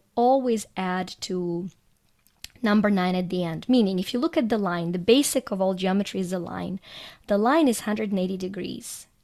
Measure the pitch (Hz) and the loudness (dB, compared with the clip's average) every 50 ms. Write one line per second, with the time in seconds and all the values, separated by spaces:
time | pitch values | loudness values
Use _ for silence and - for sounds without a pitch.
0 | _ _ _ 240 240 247 269 277 254 254 226 214 - - - - 190 185 180 185 | _ _ _ 2 4 4 4 4 2 0 0 -2 -4 -6 -6 -4 -2 -2 0 -2
1 | 185 185 - - - - 185 180 175 175 170 170 185 170 - _ _ _ _ _ | -2 -4 -8 -12 -8 -6 -4 -4 -4 -4 -4 -4 -6 -8 -12 _ _ _ _ _
2 | _ _ _ _ _ _ _ _ - - - - - 214 208 214 202 208 202 190 | _ _ _ _ _ _ _ _ -20 -20 -8 -4 0 2 4 4 4 4 2 2
3 | 180 185 180 185 180 170 185 180 175 165 160 156 - - 254 247 220 190 190 180 | 2 2 0 0 -2 -2 -2 -2 -2 -2 -4 -4 0 2 4 4 4 4 2 -2
4 | 190 - - 240 269 339 - 320 247 208 240 214 202 185 175 170 170 170 175 185 | -2 -2 -2 -2 -2 0 0 0 0 0 0 0 0 0 -2 -2 -2 -2 -2 0
5 | 175 - 240 277 277 - - 269 - - 208 190 190 190 190 185 190 185 190 202 | 4 4 6 6 4 4 0 -2 -2 -2 -2 0 0 0 0 0 0 0 2 0
6 | 196 - - 190 185 175 190 180 170 - - 180 175 180 185 196 - - - - | 0 -2 -4 -4 -4 -4 -4 -6 -6 -6 -8 -8 -8 -8 -8 -10 -12 -14 -20 -18
7 | - - - - _ - 208 202 214 247 285 330 320 262 226 - - 214 214 214 | -18 -20 -20 -10 _ 0 0 2 4 4 4 4 4 4 2 0 -2 -4 -4 -2
8 | 220 202 202 190 185 185 190 185 190 185 196 185 185 190 - - - - - - | -2 -2 0 0 0 -2 -2 -4 -6 -8 -6 -8 -8 -8 -10 -10 -12 -14 -16 -16
9 | - _ _ _ | -18 _ _ _